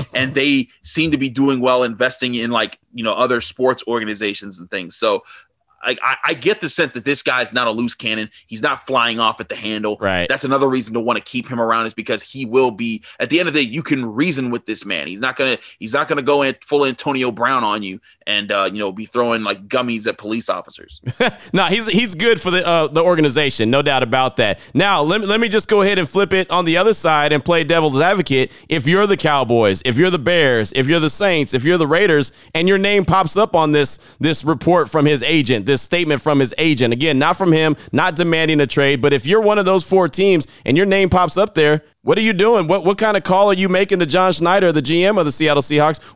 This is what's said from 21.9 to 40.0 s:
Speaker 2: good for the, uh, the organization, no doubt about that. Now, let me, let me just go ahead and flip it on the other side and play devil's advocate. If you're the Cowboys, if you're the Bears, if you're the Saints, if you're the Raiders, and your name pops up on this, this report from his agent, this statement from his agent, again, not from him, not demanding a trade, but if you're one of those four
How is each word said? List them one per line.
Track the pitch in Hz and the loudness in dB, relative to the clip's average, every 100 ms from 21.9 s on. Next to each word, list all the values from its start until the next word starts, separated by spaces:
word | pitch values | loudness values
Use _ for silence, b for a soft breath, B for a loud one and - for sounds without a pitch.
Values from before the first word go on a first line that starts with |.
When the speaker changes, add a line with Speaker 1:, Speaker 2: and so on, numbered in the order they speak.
| 185 240 | 0 0
Speaker 2:
good | 160 233 202 | 0 0 0
for | 180 | 0
the, | 180 170 | 0 2
uh, | 170 151 | 2 2
the | 156 | 2
organization, | 175 170 147 131 143 - 110 | 2 4 2 2 0 0 2
no | 135 | 2
doubt | 143 135 | 2 0
about | 120 131 131 - | 0 0 0 0
that. | 107 - B | 0 -2 B
Now, | 135 196 180 | 0 0 2
let | 151 214 | 0 -2
me, | 196 | 0
let | 214 | 0
me | 233 | 0
just | 214 - | 0 2
go | 208 | 2
ahead | 196 196 | 2 0
and | 160 | 0
flip | 190 185 | 0 0
it | 185 180 | 0 0
on | 175 165 | 0 0
the | 165 | 2
other | 214 | 2
side | 208 170 151 147 | 2 2 2 2
and | 151 | 0
play | - 165 | 2 0
devil's | 151 165 156 135 | 2 2 2 2
advocate. | 170 202 160 135 127 B B | 2 2 0 0 0 B B
If | 160 127 | -2 2
you're | 185 208 | 2 2
the | 190 | 0
Cowboys, | 156 143 113 117 104 92 127 | 0 0 2 2 2 2 -2
if | 120 | 0
you're | 185 | 2
the | 175 | 0
Bears, | 139 175 139 117 104 | 0 2 2 2 0
if | 131 131 | -2 0
you're | 170 | 0
the | 156 | 0
Saints, | - 202 165 135 | 0 0 0 0
if | 127 | -2
you're | 143 175 | 0 0
the | 147 | 2
Raiders, | 160 202 147 135 B B | 2 4 2 0 B B
and | 160 180 | -2 0
your | 196 | 2
name | 202 208 160 | 2 0 2
pops | 185 175 196 | 0 2 0
up | 226 165 | 2 2
on | 156 | 2
this, | 147 139 - B B | 2 0 -4 B B
this | 151 156 | -2 0
report | 147 156 165 175 127 | -2 0 2 2 2
from | 156 147 | 2 2
his | 143 | 2
agent, | 131 160 120 117 95 | 2 2 2 0 0
this | 139 | -2
statement | - 175 165 143 | 0 -2 0 0
from | 156 143 | 2 2
his | 127 - | 0 0
agent, | 160 131 120 | 0 2 0
again, | 120 156 135 | 0 0 2
not | 156 180 | 0 2
from | 185 | 2
him, | 160 156 147 B | 4 2 -2 B
not | 135 180 160 | -2 0 0
demanding | 170 160 160 151 | 0 0 2 2
a | 135 | 2
trade, | 151 139 143 | 2 2 2
but | 143 | 2
if | 139 143 | 2 2
you're | 214 | 2
one | 208 208 | 4 2
of | 185 | 2
those | 190 | 0
four | - 190 | 2 2